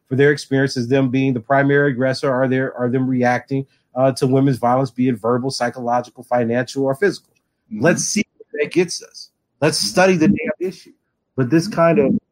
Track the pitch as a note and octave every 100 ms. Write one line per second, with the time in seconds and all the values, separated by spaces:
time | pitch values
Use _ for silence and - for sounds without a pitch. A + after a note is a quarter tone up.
0 | - C3 C#3+ C#3+ - C3+ C3+ C3 A#2 C3+
1 | C3 C3+ C3+ B2 - C#3 C#3 C#3+ C#3+ A#2+
2 | C3 B2+ C#3+ B2+ C3 C3 C3 A#2 B2 C3
3 | C3 B2+ B2 B2 - C3+ C3+ _ _ B2
4 | C3+ B2 C3 C3+ C#3 A#2+ A#2+ B2+ C3+ -
5 | B2+ A2+ A2+ B2 C3 - A#2+ B2+ A#2+ B2
6 | A#2+ - - B2 A#2 A#2+ B2 C3+ C3+ C#3
7 | G3+ - _ _ _ _ _ G#2+ D3+ -
8 | - G#3 - - - D3 D3 F3 F3 -
9 | - - - _ _ _ D#3 D#3 - F3+
10 | F#3+ F3 D#3 G3+ D#3+ - - - - _
11 | _ _ _ - B2 D#3+ G#3 E3 E3+ D3+
12 | C3+ - -